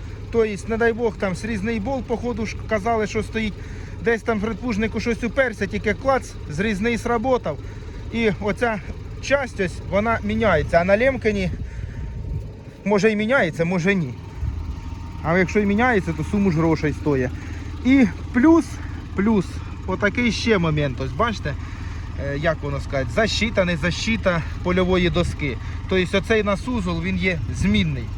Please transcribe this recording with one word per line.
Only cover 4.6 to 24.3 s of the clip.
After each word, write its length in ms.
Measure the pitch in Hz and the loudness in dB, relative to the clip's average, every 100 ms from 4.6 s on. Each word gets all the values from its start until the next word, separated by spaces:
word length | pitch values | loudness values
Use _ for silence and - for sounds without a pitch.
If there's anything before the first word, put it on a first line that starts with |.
| 247 202 220 226 | -2 -2 -2 -2
щось 240 | 240 226 | -2 -2
уперся, 420 | 233 277 254 202 202 | 0 0 0 0 -4
тільки 280 | 202 214 | -2 -2
клац, 380 | 202 262 269 - - - | -2 0 0 -2 -10 -6
зрізний 480 | 151 220 185 233 233 | -2 -2 0 0 0
сработав. 600 | 233 240 254 240 185 143 - - - - - | 0 0 2 0 0 -6 -10 -12 -12 -10 -6
І 180 | 226 220 175 | 0 0 2
оця 400 | 202 185 240 208 - - - - | -2 0 0 -2 -6 -10 -10 -8
часть 380 | - 277 254 - | 0 2 2 -2
ось, 120 | 180 - - | -4 -4 -2
вона 280 | 190 226 220 | 0 2 0
міняється. 540 | 208 220 220 160 127 170 | 0 2 4 4 4 4
А 80 | |
на 120 | 180 202 | 6 6
Лемкіні, 540 | 269 254 220 202 180 - - - - - - - - - - - - - | 4 2 0 0 -2 -4 -6 -8 -8 -8 -8 -8 -6 -8 -8 -12 -16 -6
може, 260 | 196 202 220 | 2 4 4
і 60 | 208 | 4
міняється, 480 | 214 269 180 123 | 2 2 2 0
може, 300 | 165 185 175 | 0 2 2
ні. 200 | 196 135 107 - - - - - - - - - - | 2 0 -6 -12 -6 -4 -4 -6 -8 -8 -10 -10 -4
А 160 | 151 180 | 2 2
якщо 220 | 175 208 | 4 2
і 60 | 202 | 2
міняється, 460 | 202 254 214 170 | 4 4 2 0
то 120 | 156 | -2
суму 260 | 151 208 196 | -2 2 2
ж 80 | 160 | 4
грошей 340 | 170 156 151 | 2 2 0
стоїть. 380 | 131 156 135 127 - - - - - | 0 0 2 0 -4 -10 -10 -8 -2
І 220 | 247 269 202 - - | 4 6 6 2 -2
плюс, 320 | 247 294 330 - - - - - - | 4 8 8 4 -4 -8 -10 -6 0
плюс, 300 | 208 214 - - - - - | 2 2 0 -6 -8 -8 -4
отакий 460 | 185 202 208 240 | 0 0 2 0
ще 260 | - 233 208 | 2 2 4
момент. 420 | 165 151 143 123 | 4 2 0 -2
Ось 120 | 131 | -4
бачите, 420 | 143 233 202 151 135 - - - - - - 139 | 0 0 0 -4 -6 -8 -8 -8 -8 -6 -6 -4
е, 120 | 143 | 0
як 240 | 165 151 | 0 0
воно 180 | 143 139 | -2 -4
сказати, 300 | - 139 131 | -2 -2 0
защита, 500 | 120 220 - 226 202 | 2 2 2 0 2
не 120 | 180 170 | 2 2
защита 640 | 175 - 220 226 190 | 0 0 0 0 2